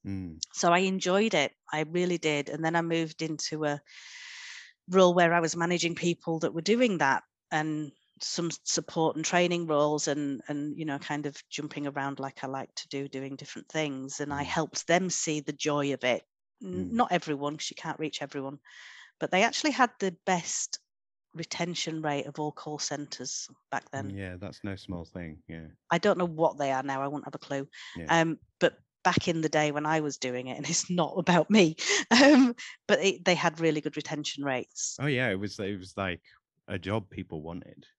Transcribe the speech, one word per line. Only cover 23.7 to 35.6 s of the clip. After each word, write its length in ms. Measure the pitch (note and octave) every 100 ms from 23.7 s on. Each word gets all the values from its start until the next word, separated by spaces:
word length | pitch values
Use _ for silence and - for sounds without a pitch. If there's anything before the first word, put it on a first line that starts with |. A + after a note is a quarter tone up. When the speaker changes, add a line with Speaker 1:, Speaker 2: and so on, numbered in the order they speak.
Speaker 2:
back 180 | C3 -
then. 180 | C3+ G2+
Speaker 1:
Yeah, 260 | G2 F#2+ F2+
that's 260 | F#2 -
no 120 | G#2
small 300 | F#2+ - F2
thing. 360 | E2 F#2 E2 D2+ -
Yeah. 200 | E2 D#2 - _
Speaker 2:
I 60 | E3
don't 200 | G#3 F3
know 80 | F3
what 300 | D#3 D#3+ C#3+
they 140 | C#3
are 120 | C3
now. 180 | C#3 C3+
I 60 | C#3
won't 180 | D3
have 100 | C#3
a 40 | C#3
clue. 280 | - C#3 C#3 - - -
Speaker 1:
Yeah. 240 | A#2+ E3
Speaker 2:
Um, 180 | E3 D#3 _ _
but 180 | E3+ - _ _
back 240 | F3+ F3 -
in 140 | E3
the 80 | D#3
day 220 | D3+ D3+
when 140 | D3
I 140 | D3+ D#3+
was 160 | D3+ -
doing 300 | B2+ B2 B2+
it, 100 | B2+
and 120 | C#3+
it's 200 | E3 -
not 240 | F3 D3+ F#3
about 320 | E3+ F3 D#3
me, 260 | G#3+ E3 D#3+ -
<laughs> 160 | G4+ -
um, 440 | A#3 C#4+ C#4+ B3+ A#3+ - - -
but 120 | G#3
it, 220 | F#3+ F3+
they 100 | F3
had 240 | F3 E3+ D#3+
really 220 | E3 D3+
good 160 | D3+ D3+
retention 460 | - D3+ D3 C#3
rates. 520 | C#3+ B2+ - - - -
Speaker 1:
Oh 60 | C#3+
yeah, 220 | B2+ B2+
it 60 | F#2+
was, 200 | G2+
it 180 | -